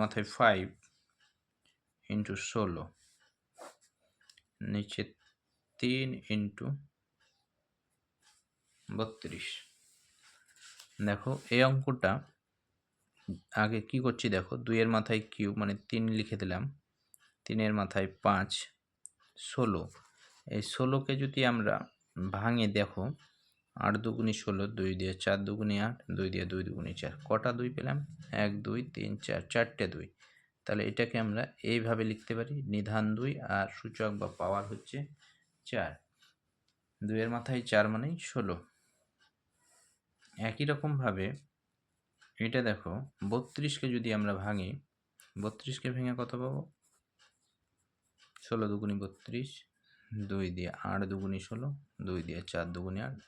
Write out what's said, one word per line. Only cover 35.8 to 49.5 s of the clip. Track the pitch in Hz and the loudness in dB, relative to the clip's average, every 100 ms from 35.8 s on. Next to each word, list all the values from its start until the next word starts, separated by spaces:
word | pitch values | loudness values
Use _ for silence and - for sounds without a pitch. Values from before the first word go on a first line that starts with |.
| 80 71 _ _ _ _ _ _ _ _ _ _ | -2 -6 _ _ _ _ _ _ _ _ _ _
দুইয়ের | 104 110 113 | -2 0 2
মাথায় | 120 117 127 - | 0 0 -2 4
চার | 107 107 | 6 6
মানেই | 110 139 170 - | 4 -2 -4 -4
ষোলো। | 131 101 87 - _ _ _ _ _ _ _ _ _ _ _ _ _ _ _ _ - | -2 -2 -2 -6 _ _ _ _ _ _ _ _ _ _ _ _ _ _ _ _ -6
একই | 110 - 147 | -4 0 0
রকমভাবে | 143 156 143 123 95 98 139 - _ _ _ _ _ _ _ - - 113 | 2 0 2 2 2 -2 -4 -12 _ _ _ _ _ _ _ -18 -4 0
এটা | 127 120 | 2 2
দেখো, | 98 - 98 139 - 98 | 0 -2 -6 -8 -6 -2
বত্রিশকে | 117 123 - 147 143 131 | 0 -2 -4 -2 -2 -2
যদি | 120 113 107 | 0 0 2
আমরা | 104 98 | 2 0
ভাঙি, | 101 104 92 139 - _ _ _ - - | 0 -2 -2 -6 -12 _ _ _ -14 -6
বত্রিশকে | 104 - 135 131 131 127 | -4 -4 -8 -6 -4 -2
ভেঙে | 127 123 | -2 -2
কত | 120 123 | -4 -4
পাবো? | 127 139 - _ _ _ _ _ _ _ _ _ _ _ _ _ _ _ _ - - | -4 -4 -8 _ _ _ _ _ _ _ _ _ _ _ _ _ _ _ _ -20 -2
ষোলো | 117 104 | 0 2
দুগুণে | 104 104 101 | 2 0 -2
বত্রিশ, | 95 - - 117 139 | -4 -10 -8 -6 -6